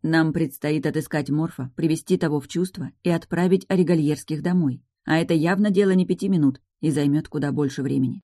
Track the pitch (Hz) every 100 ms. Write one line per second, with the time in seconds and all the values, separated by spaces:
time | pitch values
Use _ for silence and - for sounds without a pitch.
0 | 160 160 160 156 156 - 151 156 147 151
1 | - 151 143 147 165 - 127 - 160 156
2 | - 185 165 147 135 - 185 - 175 _
3 | 175 165 - - 180 185 - 190 170 170
4 | 147 151 - 151 160 180 151 127 _ _
5 | - 156 180 165 160 190 214 190 202 185
6 | 180 175 196 185 139 131 _ _ 156 147
7 | 143 147 - - 143 135 143 135 139 139
8 | 135 196